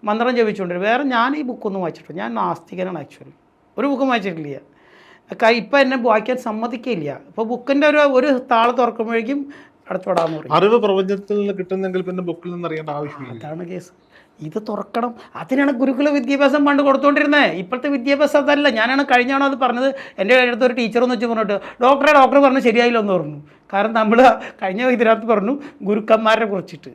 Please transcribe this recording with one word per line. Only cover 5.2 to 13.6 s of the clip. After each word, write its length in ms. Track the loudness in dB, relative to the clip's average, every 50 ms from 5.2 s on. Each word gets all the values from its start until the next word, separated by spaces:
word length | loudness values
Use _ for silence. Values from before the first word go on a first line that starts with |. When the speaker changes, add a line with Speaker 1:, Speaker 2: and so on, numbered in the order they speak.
| _ _ -6
Speaker 1:
ക-, 180 | 0 2 2 2
ഇപ്പൊ 260 | 2 0 0 2 2
എന്നെ 180 | 2 2 0 0
വായിക്കാൻ 400 | 2 2 2 2 2 -2 -6 -4
സമ്മതിക്കില്ല. 840 | -4 -8 -6 -6 -6 -6 -8 -8 -6 -6 -6 -4 -4 -8 -8 -10 -14 -16
ഇപ്പൊ 160 | -8 -8 -6
ബുക്കിന്റെ 440 | -4 -6 -8 -2 -2 0 2 4 4
ഒരു, 100 | 4 4
ഒരു 420 | 2 4 4 2 2 2 0 -2 0 0
താൾ 200 | 2 2 2 2
തുറക്കുമ്പോഴേക്കും 840 | 2 0 0 -2 -2 -4 -6 -4 -2 -4 -2 -2 -4 -6 -6 -10 -14 -20 -20 _ _ _ _ -8
അടുത്തോടാന്ന് 480 | -8 -8 -4 -2 0 0 0 0 -4 -6
പറയും. 160 | -6 0 2
Speaker 2:
അറിവ് 240 | 2 4 4 4 4
പ്രപഞ്ചത്തിൽ 640 | 2 2 0 0 0 -2 -4 -6 -4 -4 -4 -2
നിന്ന് 140 | -2 -4 -4
കിട്ടുന്നെങ്കിൽ 480 | -6 -6 -6 -6 -4 -4 -4 -4 -4
പിന്നെ 220 | -6 -4 -6 -6 -6
ബുക്കിൽ 300 | -6 -8 -8 -8 -12 -10
നിന്ന് 140 | -8 -8 -6
അറിയേണ്ട 220 | -8 -8 -8 -8
ആവശ്യമില്ല. 560 | -8 -8 -8 -10 -10 -14 -16 -14 -14 -14 -12
Speaker 1:
അതാണ് 220 | -12 -12 -12